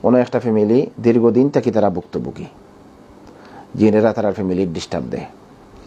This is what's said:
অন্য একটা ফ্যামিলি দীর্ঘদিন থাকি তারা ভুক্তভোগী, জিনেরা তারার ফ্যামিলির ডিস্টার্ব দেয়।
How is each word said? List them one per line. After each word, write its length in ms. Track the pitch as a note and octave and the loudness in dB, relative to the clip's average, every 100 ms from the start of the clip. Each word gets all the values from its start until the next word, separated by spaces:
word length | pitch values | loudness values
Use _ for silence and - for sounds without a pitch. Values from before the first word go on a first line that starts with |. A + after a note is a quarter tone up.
অন্য 140 | A#2+ B2 | 4 2
একটা 200 | A#2+ A#2+ | 2 -2
ফ্যামিলি 380 | A#2 G#2+ G#2 A#2+ D#3+ - | 0 0 2 2 0 0
দীর্ঘদিন 460 | A#2 A#2 A#2 A2+ C#3 | 2 4 4 2 2
থাকি 200 | C#3 A#2+ G#2+ | 0 0 0
তারা 120 | G2+ | 0
ভুক্তভোগী, 560 | F2 - F2 B1+ - - - - - - - - - - - - - - - | -2 -8 -8 -8 -12 -18 -20 -20 -20 -20 -20 -20 -20 -20 -20 -20 -20 -14 0
জিনেরা 340 | G#2+ G#2+ A2 | 2 4 2
তারার 220 | G#2+ G#2 F#2 | 0 -4 -2
ফ্যামিলির 320 | F#2+ F2+ F#2+ | -2 -2 -2
ডিস্টার্ব 340 | E2 - E2 B1 | -6 -8 -8 -8
দেয়। 160 | A#1 - - - - - - | -10 -12 -20 -20 -20 -20 -20